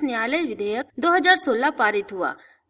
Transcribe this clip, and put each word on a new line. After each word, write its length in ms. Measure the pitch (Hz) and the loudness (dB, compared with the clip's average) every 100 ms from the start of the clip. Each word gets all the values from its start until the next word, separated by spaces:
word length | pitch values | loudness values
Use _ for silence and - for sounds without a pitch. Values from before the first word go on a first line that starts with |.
न्यायालय 380 | 285 226 233 311 | -4 -2 -2 -2
विधेयक 440 | 302 214 202 214 - - | -4 -4 -4 -4 -8 -2
दो 100 | 330 | 0
हज़ार 260 | 359 359 370 | 4 4 4
सोलह 340 | - 233 277 | 2 0 0
पारित 420 | - 214 208 202 | 2 0 0 -4
हुआ। 220 | 190 143 - - _ | -4 -4 -6 -14 _